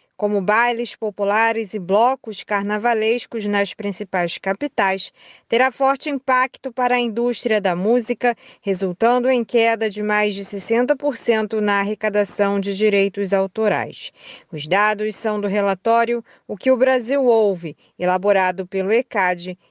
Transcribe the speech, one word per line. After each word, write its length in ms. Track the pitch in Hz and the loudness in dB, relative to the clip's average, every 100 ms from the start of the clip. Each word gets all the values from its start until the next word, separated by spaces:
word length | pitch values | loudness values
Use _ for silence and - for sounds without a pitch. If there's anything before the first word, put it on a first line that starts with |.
| _ | _
como 280 | - 208 208 | -4 -2 0
bailes 520 | 185 214 240 233 240 | 2 2 2 0 -6
populares 800 | - 220 196 202 208 226 220 202 | -6 -8 -4 0 2 2 0 -4
e 60 | 208 | -6
blocos 680 | 175 202 240 269 226 208 | 0 2 4 0 -6 -12
carnavalescos 1000 | - 202 202 208 233 226 220 240 - 233 208 | -4 -4 -2 -2 0 0 0 -2 -4 -6 -2
nas 260 | 202 202 | 0 -2
principais 640 | - 202 185 202 185 175 - | -4 -8 -8 -4 -2 -2 -4
capitais, 720 | 190 202 294 - 196 190 - - - - _ | -6 -4 -4 -2 -2 -2 -8 -18 -20 -20 _
terá 220 | 233 262 | 0 2
forte 400 | - 269 269 302 | 2 0 0 -4
impacto 600 | 277 - 254 262 - 262 | -4 0 0 0 -4 -10
para 260 | 233 247 247 | -2 0 0
a 40 | |
indústria 580 | 240 214 240 226 226 214 | 0 -2 -2 -2 0 0
da 160 | 190 | 2
música, 600 | 175 196 247 220 233 247 233 - - | 0 2 2 0 -2 -2 -2 -8 -10
resultando 720 | 202 185 190 175 233 247 247 | -4 -2 -2 0 2 4 2
em 120 | 254 | 0
queda 460 | 226 240 226 226 220 | 2 2 2 2 -2
de 140 | 202 | -4
mais 320 | 208 208 208 | -2 0 0
de 100 | 196 | -2
sessenta 500 | 190 202 - 226 247 | -8 -8 -2 0 2
por 220 | 285 - 233 | 0 -2 -2
cento 420 | - 220 214 220 | 0 0 0 -2
na 220 | 208 202 | 0 0
arrecadação 800 | 196 214 214 202 202 - 202 202 | 0 -2 -2 0 0 0 0 0
de 160 | 196 196 | -2 0
direitos 560 | 214 202 196 196 190 | 2 2 0 -2 -2
autorais. 800 | 190 190 - 220 143 113 - - - - - _ | 0 0 0 0 0 -2 -10 -18 -18 -20 -20 _
Os 160 | 156 151 | -10 -2
dados 480 | 190 214 208 214 208 | 2 2 0 -4 -4
são 240 | 220 214 | -4 -2
do 80 | 202 | -2
relatório 720 | 202 202 190 226 233 233 240 - _ - | 0 0 0 2 2 2 -2 -6 _ -14
O 120 | 208 | -2
que 120 | 254 | 2
o 60 | 247 | 4
Brasil 480 | 262 262 226 277 | 4 2 0 0
Ouve, 500 | 254 226 208 180 165 - _ - | 4 4 2 0 -6 -12 _ -4
elaborado 680 | 180 185 202 196 185 180 185 | 0 2 2 2 2 -2 -6
pelo 260 | 190 190 | -4 0
ecad, 640 | 226 - 220 185 180 175 180 _ | 0 0 0 0 -2 -6 -14 _